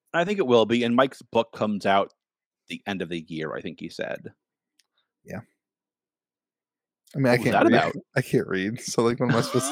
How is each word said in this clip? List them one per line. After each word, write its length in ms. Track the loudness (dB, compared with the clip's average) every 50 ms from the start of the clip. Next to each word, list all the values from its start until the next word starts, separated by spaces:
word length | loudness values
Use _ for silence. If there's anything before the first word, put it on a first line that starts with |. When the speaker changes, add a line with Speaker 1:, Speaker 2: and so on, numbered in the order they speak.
| _ _ -2
Speaker 1:
I 120 | -2 0
think 140 | 0 0 0
it 80 | 2
will 180 | 4 4 4 4
be, 180 | 4 2 2 2
and 120 | 2 4
Mike's 260 | 4 2 2 0 -8
book 300 | -10 _ 0 0 0 0 -2
comes 320 | -4 -4 -2 -2 -2 0
out 280 | 2 2 2 2 -2 _ _ _ _ _ _ _ _ _ _ _ -14
the 120 | -14 -12 -8
end 140 | -8 -6 -6
of 80 | -6 -6
the 160 | -8 -8 -8
year, 280 | -8 -8 -8 -8 -8 -8
I 60 | -10
think 180 | -10 -12 -12 -14
he 100 | -14 -12
said. 440 | -10 -8 -8 -8 -8 -12 -14 -18 -20 _ _ _ _ _ _ _ _ _ _ _ _ _ _ _ _ _ _
Speaker 2:
Yeah. 160 | -16 -16 -16 -16 _ _ _ _ _ _ _ _ _ _ _ _ _ _ _ _ _ _ _ _ _ _ _ _ _ _ _ _ _ _ _ _ _ -4
I 40 | 0
mean, 80 | 2
I 40 | 2
Speaker 1:
What 80 | 2 2
was 40 | 2
Speaker 2:
can't 80 | 2 2
Speaker 1:
that 100 | 4 4 4
Speaker 2:
read. 20 | 4
Speaker 1:
about? 220 | 4 2 2 -2 -8 -10 _ -4
Speaker 2:
I 60 | -4
can't 260 | -2 0 0 0 0
read, 340 | 0 -2 -2 -2 -4 -4 -6
so, 220 | -8 -6 -2 0 0
like, 160 | 0 0 0
what 100 | 0 0
am 60 | 0
I 60 | 0
supposed 260 | 0 0 0 -2 -2 0